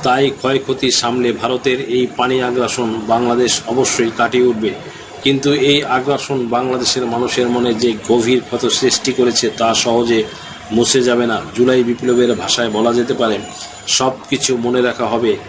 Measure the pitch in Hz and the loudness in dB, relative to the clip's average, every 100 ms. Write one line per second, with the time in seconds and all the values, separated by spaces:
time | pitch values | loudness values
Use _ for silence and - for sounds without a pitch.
0 | 131 127 139 135 127 135 135 131 131 - | 2 2 2 2 0 0 0 -2 0 0
1 | 120 123 120 104 113 127 131 127 131 123 | 0 0 0 0 -2 0 0 -2 0 0
2 | 120 - 123 131 123 123 117 - 117 110 | 0 0 0 0 0 0 0 0 -2 -4
3 | 107 113 120 120 120 - - 120 127 - | 0 0 2 2 2 0 -2 0 0 0
4 | 117 113 117 123 123 113 107 90 - - | -2 0 0 2 2 2 -2 -4 -12 -16
5 | - - 139 135 143 143 135 143 147 127 | -18 -4 0 0 2 2 4 2 2 -2
6 | 131 135 - 135 117 120 131 127 117 131 | 0 -2 -2 -4 -2 -2 -2 -2 -2 -2
7 | 123 117 123 - 123 120 120 110 120 107 | -2 -2 -2 0 0 2 0 2 0 -2
8 | - 120 113 127 117 120 120 - 127 - | 0 2 4 0 0 -2 -2 2 0 0
9 | 143 127 123 110 117 - 113 110 123 117 | -2 2 2 2 -2 0 0 0 2 2
10 | 117 113 107 - - - - 110 117 131 | 2 0 0 -8 -16 -16 -4 0 2 2
11 | 123 120 120 107 - 98 123 127 120 117 | 2 2 2 -2 -4 0 4 4 2 0
12 | 123 120 120 113 98 - 117 104 117 117 | 0 2 2 2 -2 -2 0 2 2 2
13 | 180 107 113 101 - - - - - - | 0 0 0 -2 -6 -14 -14 -14 -4 0
14 | 131 - - 131 - 127 120 123 123 110 | 0 -2 -4 -4 0 0 0 2 0 0
15 | 113 113 117 101 | -2 0 0 0